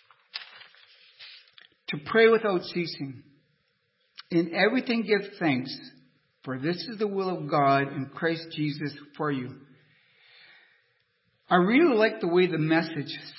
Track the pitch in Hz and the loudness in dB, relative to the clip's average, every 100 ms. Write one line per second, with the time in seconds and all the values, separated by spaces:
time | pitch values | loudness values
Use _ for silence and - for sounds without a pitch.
0 | _ _ _ - - - - _ _ _ | _ _ _ -16 -16 -20 -20 _ _ _
1 | _ - - - _ _ _ _ - 151 | _ -20 -20 -20 _ _ _ _ -10 -10
2 | - 220 226 220 220 180 - 180 160 - | -2 4 6 6 2 -2 -2 -6 -6 -6
3 | 139 120 - _ _ _ _ _ _ _ | -12 -12 -20 _ _ _ _ _ _ _
4 | _ - - 170 175 - 202 247 247 233 | _ -20 -4 -2 0 2 2 2 0 -2
5 | 196 202 - - 170 127 123 - - - | 0 0 0 -2 0 0 -4 -12 -16 -20
6 | _ _ _ _ 131 127 147 180 - 208 | _ _ _ _ -10 -6 -4 -4 -8 -6
7 | 208 196 185 165 147 156 139 139 139 139 | -4 -2 -4 -4 -2 2 4 2 0 -4
8 | 131 - 165 165 - - 151 139 147 - | -8 -4 -2 -2 -6 -4 -4 -4 -8 -10
9 | - - 151 135 123 - - _ _ _ | -16 -8 -4 -4 -6 -12 -20 _ _ _
10 | _ _ _ - - - _ _ _ _ | _ _ _ -20 -20 -20 _ _ _ _
11 | _ _ _ _ - 180 180 254 339 220 | _ _ _ _ 2 4 6 6 6 6
12 | 220 214 175 175 180 160 156 160 175 151 | 2 0 0 4 4 2 2 2 0 -6
13 | 135 - - | -8 -12 -16